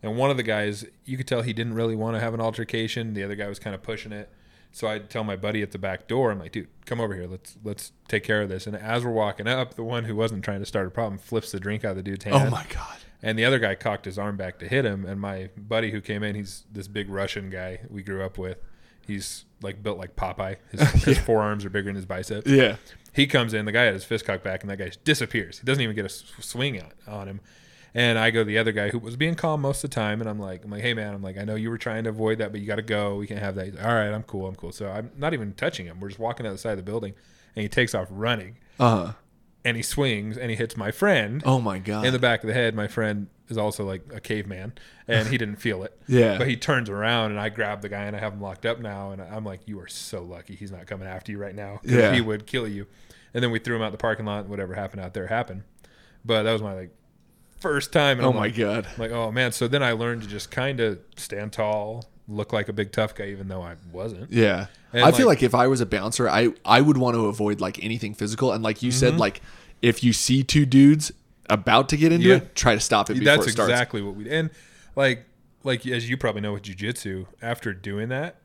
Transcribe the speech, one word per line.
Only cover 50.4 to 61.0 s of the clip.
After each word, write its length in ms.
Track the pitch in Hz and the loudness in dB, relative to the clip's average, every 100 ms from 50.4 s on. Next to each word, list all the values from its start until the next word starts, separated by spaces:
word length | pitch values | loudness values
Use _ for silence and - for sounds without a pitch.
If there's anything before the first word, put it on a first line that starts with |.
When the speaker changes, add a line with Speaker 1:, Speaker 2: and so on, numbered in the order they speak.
| - | -16
Speaker 1:
he's 160 | 95 101 | -14 -14
not 160 | 92 90 | -14 -12
coming 220 | 98 95 | -10 -10
after 240 | 92 - | -10 -10
you 60 | 101 | -8
right 180 | 101 101 | -8 -10
now, 240 | 101 104 | -12 -10
'cause 80 | - | 2
Speaker 2:
Yeah. 240 | 123 110 | 6 6
Speaker 1:
he 60 | 127 | 4
would 260 | 110 104 104 | 2 -4 -4
kill 220 | 131 110 | -6 -4
you." 180 | 101 101 _ - - _ | -8 -12 _ -20 -20 _
And 80 | 120 | -2
then 80 | 123 | 0
we 80 | 113 | 0
threw 160 | 120 | -2
him 80 | 117 | -2
out 80 | 110 | -4
the 80 | 104 | -2
parking 280 | 117 107 110 | -2 -2 -4
lot. 220 | 104 98 | -6 -6
Whatever 260 | 101 92 | -8 -6
happened 280 | 95 95 98 | -6 -8 -8
out 100 | 95 | -8
there 140 | 104 90 | -8 -4
happened. 380 | 113 120 95 - _ - _ _ - | -4 -4 -10 -14 _ -20 _ _ -16
But 200 | 113 110 | 0 2
that 80 | 110 | 4
was 100 | 113 | 0
my, 100 | 104 | -2
like, 160 | 95 90 _ _ _ _ _ _ - | -8 -12 _ _ _ _ _ _ -8
first 320 | 175 143 - | -2 -2 2
time. 260 | 165 143 127 | 2 4 4
And 80 | 131 | 4
Speaker 2:
Oh 40 | |
Speaker 1:
I'm 60 | 117 | 4
Speaker 2:
my 60 | |
Speaker 1:
like, 140 | 107 107 | 0 0
Speaker 2:
God. 300 | 104 110 101 - | 0 0 -4 -6
Speaker 1:
like, 140 | 113 | -4
"Oh, 200 | 117 113 | -2 -2
man." 220 | 117 127 | 0 0
So 160 | - 120 | 0 0
then 140 | 143 | 2
I 100 | 127 | 2
learned 300 | 113 117 117 | 2 -2 -4
to 60 | 107 | -6
just 220 | 104 - | -10 -8
kinda 480 | - 131 131 113 95 | -4 -2 0 0 -2